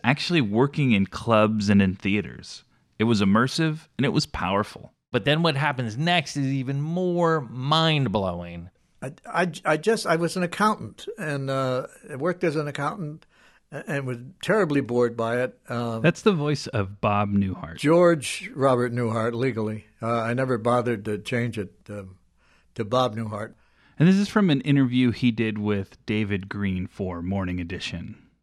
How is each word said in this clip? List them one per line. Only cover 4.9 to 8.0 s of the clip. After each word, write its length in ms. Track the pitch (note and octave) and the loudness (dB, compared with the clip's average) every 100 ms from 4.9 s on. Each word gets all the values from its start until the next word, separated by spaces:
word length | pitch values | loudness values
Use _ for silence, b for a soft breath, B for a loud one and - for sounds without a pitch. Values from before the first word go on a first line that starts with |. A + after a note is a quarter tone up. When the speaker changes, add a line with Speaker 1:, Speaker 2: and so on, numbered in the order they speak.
| _ _ | _ _
Speaker 2:
But 140 | B2 A#2+ | -2 2
then 180 | D3+ | 2
what 140 | E3+ C3+ | 2 2
happens 400 | D3+ B2+ A#2 A2+ | 0 -2 -4 -2
next 400 | E3+ F3 C#3+ C#3+ | 0 0 0 -2
is 80 | C3+ | -2
even 340 | C3+ B2+ C#3 | -2 -2 -4
more 600 | D3+ F3 F3+ F3 E3 D#3+ | -2 -2 0 2 2 2
mind-blowing. 1300 | A#2+ A#2+ C3+ D#3 D#3+ D3+ | -2 -6 0 2 4 2